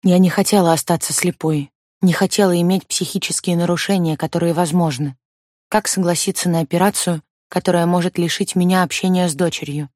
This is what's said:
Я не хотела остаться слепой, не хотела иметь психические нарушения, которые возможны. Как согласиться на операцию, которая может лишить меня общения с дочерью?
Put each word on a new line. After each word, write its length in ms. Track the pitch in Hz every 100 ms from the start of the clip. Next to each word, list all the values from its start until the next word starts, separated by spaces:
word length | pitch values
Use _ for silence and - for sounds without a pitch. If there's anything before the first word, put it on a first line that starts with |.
Я 140 | 190 180
не 120 | 185
хотела 440 | 180 190 208 170
остаться 400 | 165 - 165 -
слепой, 580 | - 180 - 160 151 143 _ _ _
не 100 | 185
хотела 480 | 160 190 - 196 175
иметь 280 | 175 185 -
психические 680 | - 175 196 - - - 170
нарушения, 640 | 175 175 - 196 165 151
которые 360 | 156 170 170
возможны. 600 | 165 175 175 165 131 147 131 _ _ _ _ _
Как 180 | 214 -
согласиться 640 | - 175 170 - 190 180
на 100 | 165
операцию, 640 | 156 170 190 - - 165 _ _ _
которая 360 | 180 180 175 170
может 320 | 175 175 180
лишить 380 | 170 - 196 185
меня 280 | 180 185
общения 460 | 175 - 190 185 180
с 60 | 143
дочерью? 540 | 175 - 147 147 143